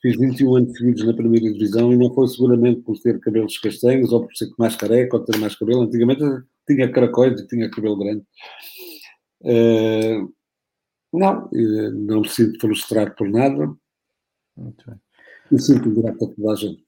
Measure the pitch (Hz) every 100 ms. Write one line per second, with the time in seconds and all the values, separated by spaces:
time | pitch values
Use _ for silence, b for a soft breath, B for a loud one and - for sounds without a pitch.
0 | 127 117 131 123 135 127 117 - 123 110
1 | 110 113 117 113 110 104 107 110 120 123
2 | 123 127 123 120 127 120 123 120 - 104
3 | 120 98 - 107 107 - 107 - 120 131
4 | 117 117 117 - 107 - 113 - 104 117
5 | 127 120 - 107 107 - 107 123 113 120
6 | 120 135 147 131 - _ - 143 123 -
7 | 120 - 127 117 - 120 110 - 107 101
8 | 101 107 98 B B B B B B B
9 | B B _ _ - 117 117 113 110 110
10 | 110 110 95 - _ _ _ _ _ _
11 | _ 165 190 226 - - 113 107 107 107
12 | 104 110 107 - 110 - 107 104 - 110
13 | 101 - 101 110 135 139 151 151 _ _
14 | _ _ _ _ _ - 85 - - 107
15 | _ b b b b 123 - 131 110 107
16 | 113 - - - 107 104 104 80